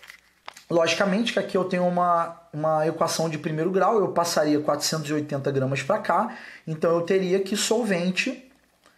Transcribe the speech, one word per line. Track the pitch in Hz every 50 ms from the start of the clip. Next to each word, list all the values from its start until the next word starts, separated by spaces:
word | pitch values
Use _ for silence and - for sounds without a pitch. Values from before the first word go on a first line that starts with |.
| - - - - _ _ _ _ _ - - - - -
logicamente | 160 170 165 165 - - 202 196 185 208 233 233
que | - 202
aqui | 196 - -
eu | 190 180
tenho | 185 185 180 180 180
uma, | 175 175 175 175 170 170 170 165 - - - _
uma | - 151 151 160 160 156 156 165
equação | 160 165 175 160 - - 160 165
de | 151 147
primeiro | - 170 156 156 160 185
grau, | 185 190 180 196 233 220
eu | 185 170
passaria | - 175 170 170 - 175 156 151 151 147
quatrocentos | 151 - 147 147 - - - 156 151 143
e | 156
oitenta | 151 143 147 147 135 135 139
gramas | 139 135 131 131 139 135 -
pra | - 202 -
cá, | - - 175 180 220 233 - - - - - - -
então | - 160 156 - 170 170
eu | 170 170
teria | 170 196 190 190 180 185 196
que | 190 - 220
solvente | 202 - - 220 226 247 208 196 170 175 185 185 - - 254 254 - - - _ _ _ _ _ _ _ _ _